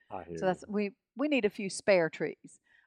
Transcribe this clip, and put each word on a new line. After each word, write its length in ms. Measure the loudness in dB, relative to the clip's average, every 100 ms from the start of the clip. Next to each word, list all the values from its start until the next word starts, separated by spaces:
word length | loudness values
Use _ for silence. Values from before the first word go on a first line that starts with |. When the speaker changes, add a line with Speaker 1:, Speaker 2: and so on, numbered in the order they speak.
| -14
Speaker 1:
I 120 | -12
hear 140 | -10 -2
Speaker 2:
So 80 | -2
that's, 180 | -2 -4
Speaker 1:
you. 40 |
Speaker 2:
we, 160 | -4 -4 -6 _ -6
we 120 | 0
need 160 | 2
a 60 | 0
few 200 | -2 -6
spare 380 | -2 4 4 4
trees. 520 | 0 -6 -6 -16 -20 _ _